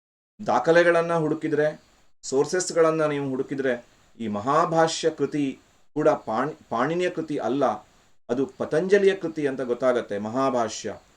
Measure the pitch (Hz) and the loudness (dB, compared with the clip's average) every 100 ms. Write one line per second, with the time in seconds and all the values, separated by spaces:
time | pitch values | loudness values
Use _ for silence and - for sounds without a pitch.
0 | _ _ _ - 208 120 165 170 175 170 | _ _ _ -10 -2 0 4 4 6 4
1 | 170 170 156 156 151 147 151 - _ _ | 2 0 0 -2 -2 0 0 -2 _ _
2 | _ _ - 135 143 180 175 165 160 160 | _ _ -2 0 0 0 0 2 4 4
3 | 151 143 139 131 135 135 131 120 - _ | 0 -2 -4 -4 -6 -2 -2 -2 -6 _
4 | _ - 110 104 127 156 170 165 165 - | _ -10 -6 -4 0 2 2 2 2 2
5 | 160 156 139 151 139 - _ _ _ 147 | -2 -2 -4 -2 -4 -6 _ _ _ 0
6 | 156 147 - 113 147 - - 117 139 175 | 2 2 -2 -2 -2 -6 -6 -2 -2 0
7 | 180 170 - 143 113 139 123 104 - _ | -2 -4 -6 -4 -2 0 0 -2 -10 _
8 | _ _ - 123 131 - 110 151 185 202 | _ _ -4 -2 -2 -4 -2 0 2 4
9 | 196 190 170 156 139 135 123 120 127 120 | 4 2 -4 -4 -4 -2 -4 0 2 0
10 | - 101 107 127 135 123 110 - 104 90 | -2 -6 -4 -2 0 0 -2 -4 -10 -12
11 | _ | _